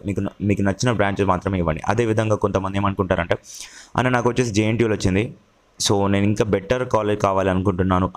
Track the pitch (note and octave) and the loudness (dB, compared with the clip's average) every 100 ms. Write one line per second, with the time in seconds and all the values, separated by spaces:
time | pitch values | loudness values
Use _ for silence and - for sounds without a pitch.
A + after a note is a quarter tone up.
0 | G2+ G2 G2 - G2+ G2+ G2+ F#2+ B2 G#2 | -2 -4 -6 -2 -2 0 0 0 0 0
1 | G2+ G2 F#2+ F2+ G2 F#2+ E2 D#2 - A2 | 0 0 0 0 -2 -2 -2 -2 -2 0
2 | A#2 A2 G#2+ G#2 G2+ G2 F#2+ G2 G2+ G2 | 0 0 0 0 0 -2 -2 0 0 0
3 | F#2 F2+ F2 - - - - - - - | 0 0 -2 -4 -8 -20 -18 -20 -8 -2
4 | B2+ B2 A#2+ A#2 B2 G2+ G#2+ A2+ A#2 G2+ | 0 2 2 0 0 2 2 2 0 0
5 | G2 F#2+ B2+ - _ _ _ - - G2+ | 2 2 0 -8 _ _ _ -4 0 2
6 | G2 G2 G2+ G#2 G#2+ G2 F#2 B2+ B2 A2 | 2 2 2 2 0 0 0 -2 0 0
7 | G#2 G#2 G2+ F#2+ F#2+ F#2 F#2+ F#2 F#2 F#2 | 0 0 2 2 2 2 0 0 2 2
8 | F#2 | 0